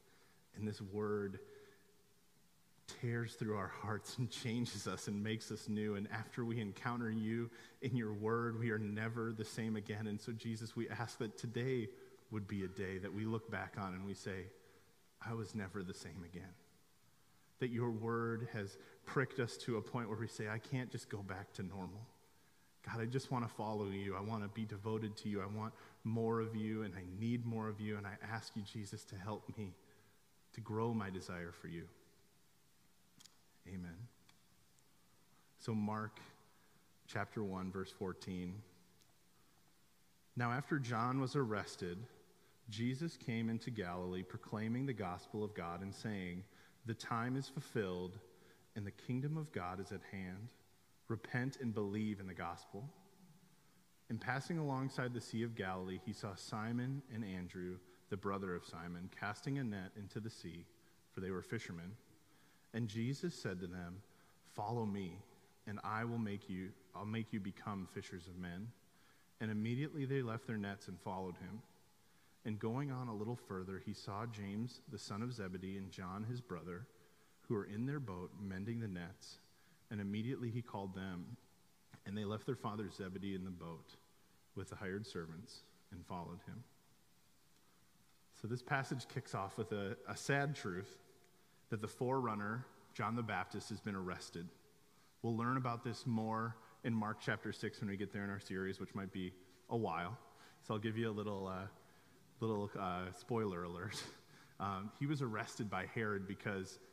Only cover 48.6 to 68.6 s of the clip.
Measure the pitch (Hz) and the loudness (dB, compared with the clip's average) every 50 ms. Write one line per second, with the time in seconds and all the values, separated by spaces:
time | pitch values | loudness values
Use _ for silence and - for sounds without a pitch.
48.6 | - - - - 101 98 - - - - 123 127 135 147 156 160 151 151 - 98 | -20 -10 -6 -4 -4 -4 -6 -6 -2 0 2 2 2 2 2 0 -2 -2 -2 -2
49.6 | 87 90 92 92 95 - 104 90 - - - 95 95 92 92 95 110 120 - - | 0 0 0 -2 -2 -4 -4 -6 -6 -6 -6 -4 -4 -4 -4 -6 -8 -10 -12 -14
50.6 | - - - - - - - - - - 113 110 - - - 123 123 135 135 - | -20 -20 -20 -20 -20 -20 -20 -10 -4 -2 -2 -2 0 0 0 2 2 2 0 0
51.6 | 131 117 104 110 104 101 101 110 107 107 104 95 95 92 90 - 87 85 90 - | 0 2 2 4 2 4 4 4 4 2 2 0 -2 -4 -4 -2 -2 -2 -4 -6
52.6 | - - - 98 120 151 - - - - - - - - - - - - - - | -8 -10 -8 -6 -6 -8 -10 -14 -20 -20 -20 -20 -20 -20 -20 -20 -20 -20 -20 -20
53.6 | - - - - - - - - - - 117 113 - 127 127 139 - - 175 165 | -20 -20 -20 -20 -20 -20 -20 -14 -6 -2 -2 0 2 2 2 2 2 0 0 2
54.6 | 156 143 135 127 135 135 - - 127 123 123 123 - - - 113 117 120 113 110 | 2 2 2 2 2 2 2 2 0 2 0 -2 -2 0 0 2 2 2 0 0
55.6 | 98 95 92 92 92 92 92 90 - 110 101 - - 104 92 - - - 117 107 | 0 0 0 0 0 -2 -2 -2 -2 -4 -4 -2 -4 -4 -4 -6 -6 -4 -2 0
56.6 | 107 113 117 120 123 131 135 143 - - 120 110 117 95 92 92 90 87 - 92 | 0 2 2 2 2 0 0 -2 -4 -4 -4 -4 -2 -2 -2 -2 -2 -4 -4 -4
57.6 | 90 90 90 90 - - - - - - 104 92 - 98 98 98 98 92 87 85 | -4 -2 -4 -6 -8 -14 -20 -20 -8 -4 -4 0 2 2 2 2 2 0 0 -2
58.6 | - - - 82 82 87 87 87 92 92 - - 98 101 104 - - 139 135 139 | -2 -4 -4 -4 -4 -4 -4 -4 -6 -8 -6 -4 -2 -2 -2 -2 0 0 0 2
59.6 | 131 113 101 98 90 98 - 107 101 90 - 113 107 113 - - - 87 82 85 | 2 0 0 -2 -4 -4 -6 -8 -8 -6 -4 -4 -4 -4 -6 -8 -8 -8 -8 -8
60.6 | 87 - - - - - - - - - - 98 92 92 95 90 87 - - 110 | -10 -14 -18 -20 -20 -20 -20 -20 -20 -12 -6 -4 -2 0 0 0 -2 -2 -2 -4
61.6 | - - 90 85 85 92 110 - - - - - - - - - - - - - | -2 -4 -6 -6 -6 -8 -8 -10 -14 -18 -20 -20 -20 -20 -20 -20 -20 -20 -20 -20
62.6 | - - - 113 120 104 101 113 113 123 139 - - 175 - - - 107 92 90 | -12 -6 -2 0 0 0 2 2 2 2 2 0 0 -2 -2 -2 -2 -2 -2 -2
63.6 | 95 85 90 90 87 87 90 98 - - - - - - - - - - - - | -2 -4 -4 -4 -4 -4 -6 -8 -10 -14 -20 -20 -20 -20 -20 -20 -20 -10 -6 -2
64.6 | 107 107 117 120 113 104 101 101 95 87 85 101 - - - - - - - - | 0 2 2 2 2 2 2 2 0 -2 -4 -6 -10 -14 -18 -20 -20 -20 -20 -10
65.6 | - 107 101 104 - 98 107 110 117 117 117 117 110 104 101 101 - - 95 92 | -6 -6 -4 -2 0 0 2 2 2 2 2 2 2 2 0 -2 -2 -2 -2 -2
66.6 | 92 95 - - - - - - 104 107 110 113 107 - - 110 95 101 92 - | -2 -4 -6 -10 -16 -12 -8 -6 -2 0 0 0 0 0 0 -2 -2 -2 -4 -4
67.6 | - 110 104 98 92 - - 101 95 - - 90 85 92 87 90 90 87 87 92 | -4 -2 -2 -2 -2 -4 -6 -6 -8 -6 -8 -10 -10 -8 -6 -4 -4 -4 -2 -4